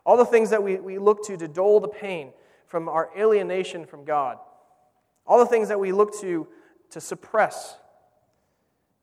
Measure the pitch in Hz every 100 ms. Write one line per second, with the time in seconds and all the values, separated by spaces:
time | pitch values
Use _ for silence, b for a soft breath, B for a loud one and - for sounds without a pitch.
0 | - 233 240 233 214 214 202 190 190 190
1 | 202 208 208 185 165 156 202 208 190 -
2 | 202 175 131 b b b _ 170 165 156
3 | 160 190 220 208 180 185 180 175 151 147
4 | 143 147 131 110 - _ _ _ _ _
5 | _ _ - 226 240 226 202 202 196 190
6 | 208 - 185 170 151 B B B _ 165
7 | - 170 - 220 180 - - - _ _
8 | _ _ _ _ _ _ _ _ _ _